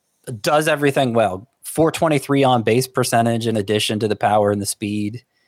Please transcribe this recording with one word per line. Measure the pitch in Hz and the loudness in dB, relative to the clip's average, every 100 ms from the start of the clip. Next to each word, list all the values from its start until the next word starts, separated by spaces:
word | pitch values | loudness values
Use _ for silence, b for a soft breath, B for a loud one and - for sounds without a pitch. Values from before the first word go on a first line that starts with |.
| _ _ - 117 | _ _ -14 -8
does | - 151 156 | 0 2 2
everything | 147 143 139 131 | 0 0 2 0
well. | 117 104 92 113 _ | 2 0 -2 -12 _
Four | - - 165 | -10 0 0
twenty-three | - 165 143 - 139 | 2 0 0 0 2
on | 131 123 | 4 4
base | 107 117 127 | 2 0 0
percentage | - 120 117 117 117 117 | -2 0 0 0 0 -2
in | 110 | -2
addition | 101 107 - 107 | 0 -2 -2 -2
to | 107 | -2
the | 104 | -2
power | 107 107 104 | 0 2 2
and | 104 | 0
the | 98 | -4
speed, | - 104 104 104 120 - _ | -8 -6 -6 -6 -10 -18 _